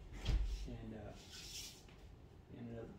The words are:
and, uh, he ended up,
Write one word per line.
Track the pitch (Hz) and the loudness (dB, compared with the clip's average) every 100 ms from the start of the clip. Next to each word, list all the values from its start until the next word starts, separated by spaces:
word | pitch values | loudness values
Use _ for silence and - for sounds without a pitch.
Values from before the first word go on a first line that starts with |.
| - - - - - - - | -6 2 8 8 8 4 0
and, | 117 113 | -2 -4
uh, | 107 104 - - - - - - - - - - - - - - | -4 -6 -8 -8 -8 -6 -6 -6 -8 -12 -12 -12 -12 -12 -14 -12
he | 120 | -6
ended | 117 117 | -4 -4
up, | 113 | -4